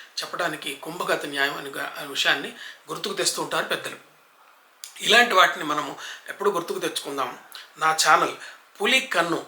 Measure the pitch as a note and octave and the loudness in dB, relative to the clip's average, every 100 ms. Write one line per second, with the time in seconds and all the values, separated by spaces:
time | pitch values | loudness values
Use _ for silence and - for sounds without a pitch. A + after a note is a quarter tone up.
0 | - - - - F3 D3+ D3 C3+ - F3 | -14 -10 -8 -4 -4 -4 -8 -10 -8 -6
1 | G3+ E3 D#3 C#3+ C#3 D3 C#3 C3+ C#3+ - | -2 -2 -2 0 0 -2 -8 -8 -8 -8
2 | D3 C3+ E3+ C#3+ C3+ B2 - - - D#3 | -8 -2 2 0 -2 -10 -16 -16 -12 -8
3 | G#3+ F#3 E3+ - D#3 D#3+ G3+ D#3+ C3 - | -6 -2 0 0 -2 -2 -2 -4 -6 -12
4 | - _ _ _ _ _ _ _ - - | -16 _ _ _ _ _ _ _ -18 -6
5 | - A3 A#3+ G3 E3+ F#3 D#3+ D3+ C#3+ D3 | 4 6 6 6 6 4 -4 -2 -4 -8
6 | - - - - G#3 - - F#3 E3+ - | -12 -12 -14 -2 0 2 -2 -4 -4 -4
7 | - C#3 B2 - - - - - D#3 D#3+ | -6 -4 -4 -6 -16 -20 -20 0 2 4
8 | D#3+ E3 D#3 - - - _ - G#3 C4 | 6 6 6 -2 -12 -18 _ -2 2 2
9 | C4 F#3 E3+ D#3 | 2 2 2 0